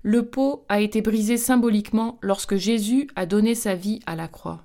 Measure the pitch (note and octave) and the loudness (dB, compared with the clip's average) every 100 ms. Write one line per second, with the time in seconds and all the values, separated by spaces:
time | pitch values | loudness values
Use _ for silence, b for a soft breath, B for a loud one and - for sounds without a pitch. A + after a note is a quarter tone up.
0 | G3+ A#3 A#3+ - C4+ C#4+ - G3+ G#3 G#3+ | 2 2 2 0 0 0 -2 0 2 0
1 | G#3+ A3 G#3 A#3 A#3+ B3+ A#3 G#3+ G#3 A3 | 0 0 2 0 2 2 4 2 0 -2
2 | A3+ A3+ G3 G3 - G3 G3 A3+ G#3 B3+ | -2 -4 -2 -2 0 0 2 0 2 0
3 | C#4 - F3+ G#3 A3 A#3 A3 F3+ G3 A3 | 0 -6 -2 2 2 0 -2 -4 -4 -6
4 | - E3 E3 - E3 E3 | -6 -8 -10 -12 -12 -12